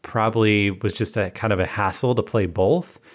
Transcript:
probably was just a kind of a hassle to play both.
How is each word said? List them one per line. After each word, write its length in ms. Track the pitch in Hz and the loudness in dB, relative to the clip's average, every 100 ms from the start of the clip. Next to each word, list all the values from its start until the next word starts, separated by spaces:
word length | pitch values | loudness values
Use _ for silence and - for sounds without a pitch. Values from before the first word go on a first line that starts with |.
probably 680 | - 117 110 113 107 104 101 | -6 -2 0 2 4 4 2
was 220 | 98 107 | -2 -4
just 240 | - 110 - | -2 -4 -2
a 140 | 95 | -4
kind 220 | - 113 | -4 -2
of 80 | 98 | 0
a 60 | 90 | 0
hassle 480 | - 98 - 127 | -2 -2 0 0
to 80 | 117 | 0
play 240 | - 113 92 | 0 0 0
both. 520 | 82 95 165 - - - | 2 2 2 -2 -14 -20